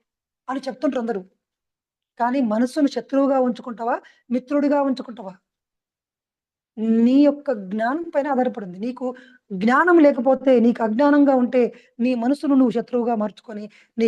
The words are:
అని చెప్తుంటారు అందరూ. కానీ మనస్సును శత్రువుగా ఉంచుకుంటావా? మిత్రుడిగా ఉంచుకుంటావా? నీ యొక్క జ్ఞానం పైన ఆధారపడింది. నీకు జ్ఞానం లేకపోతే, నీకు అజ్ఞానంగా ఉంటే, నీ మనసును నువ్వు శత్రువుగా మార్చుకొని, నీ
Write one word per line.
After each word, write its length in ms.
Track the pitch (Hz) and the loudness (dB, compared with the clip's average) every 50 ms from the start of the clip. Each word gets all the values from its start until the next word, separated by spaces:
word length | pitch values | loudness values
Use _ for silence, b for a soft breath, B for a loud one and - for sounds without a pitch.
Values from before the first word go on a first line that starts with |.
| _ _ _ _ _ _ _ _ _ - | _ _ _ _ _ _ _ _ _ -10
అని 120 | 254 269 - | -10 -8 -8
చెప్తుంటారు 360 | 269 240 - - 302 - 254 233 | -10 -8 -4 -4 -2 -2 -2 -4
అందరూ. 160 | 226 - 196 185 - _ _ _ _ _ _ _ _ _ _ _ _ _ _ _ _ _ - | -4 -6 -6 -8 -12 _ _ _ _ _ _ _ _ _ _ _ _ _ _ _ _ _ -4
కానీ 200 | 233 240 247 285 262 220 208 | -4 -2 0 0 0 0 0
మనస్సును 360 | 220 247 247 - 320 294 269 - | 0 0 0 0 0 0 0 -2
శత్రువుగా 420 | 247 226 - - 269 277 262 277 269 254 | -4 -6 -2 0 0 2 2 2 2 0
ఉంచుకుంటావా? 480 | 247 226 - 247 254 233 190 233 226 269 381 b b b b b _ 240 | 0 -2 -6 -10 -14 -12 -8 -4 -4 -4 -4 b b b b b _ -6
మిత్రుడిగా 440 | 254 254 254 294 285 285 285 294 285 277 277 | -6 -4 -2 -2 0 0 2 0 0 0 0
ఉంచుకుంటావా? 460 | 262 - 262 - 226 185 170 190 185 - _ _ _ _ _ _ _ _ _ _ _ _ _ _ _ _ _ _ _ _ _ _ _ _ _ _ _ - 214 226 226 226 233 | -2 -4 -8 -12 -16 -16 -16 -18 -18 -20 _ _ _ _ _ _ _ _ _ _ _ _ _ _ _ _ _ _ _ _ _ _ _ _ _ _ _ -6 -2 0 2 4 4
నీ 120 | 240 262 277 294 285 | 4 4 6 4 4
యొక్క 220 | 285 285 - - 254 208 196 185 | 2 0 -4 -6 -6 -6 -6 -8
జ్ఞానం 340 | 190 214 220 233 262 330 339 339 - | -6 -4 -4 -4 -4 -6 -8 -6 -4
పైన 120 | 294 269 302 277 | -4 -2 0 -2
ఆధారపడింది. 440 | - 262 254 202 240 202 180 175 180 202 | 0 -2 -2 -4 -6 -10 -12 -12 -10 -10
నీకు 200 | 247 254 262 262 254 254 254 B B B B _ _ 208 185 185 | -10 -8 -8 -8 -10 -10 -12 B B B B _ _ -8 -2 0
జ్ఞానం 340 | 226 254 277 320 349 349 339 302 | 2 2 2 4 4 6 6 6
లేకపోతే, 460 | 285 285 277 233 269 262 262 262 277 262 240 220 | 6 4 2 2 0 0 2 2 4 4 4 4
నీకు 140 | 240 233 - 233 | 4 2 0 -2
అజ్ఞానంగా 480 | 220 214 220 285 285 294 294 285 269 269 254 247 | -2 0 2 2 4 4 4 4 4 4 2 0
ఉంటే, 200 | 240 - 254 240 220 226 b b b b - 233 | 0 0 0 0 0 -4 b b b b -4 -2
నీ 60 | 254 254 240 226 | -2 -2 0 0
మనసును 320 | 247 285 285 - 302 285 262 | -2 -2 -2 0 2 2 4
నువ్వు 140 | 262 240 202 | 4 4 2
శత్రువుగా 380 | 233 226 - - 247 233 233 240 220 208 | -2 -4 -4 -4 -4 -2 -2 -2 -2 -4
మార్చుకొని, 420 | 214 202 - _ - 220 208 214 208 b b b b b - | -6 -8 -12 _ -16 -14 -14 -14 -16 b b b b b -2
నీ 80 | 226 | -2